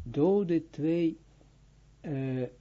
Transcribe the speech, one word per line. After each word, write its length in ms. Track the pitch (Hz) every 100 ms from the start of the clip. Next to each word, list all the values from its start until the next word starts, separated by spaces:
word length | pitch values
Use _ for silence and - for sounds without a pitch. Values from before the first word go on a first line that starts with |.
doodde 680 | 123 127 170 202 180 165 156
twee, 500 | - 156 170 165 151 - - - - - - - -
eh, 420 | 196 139 135 131 123 -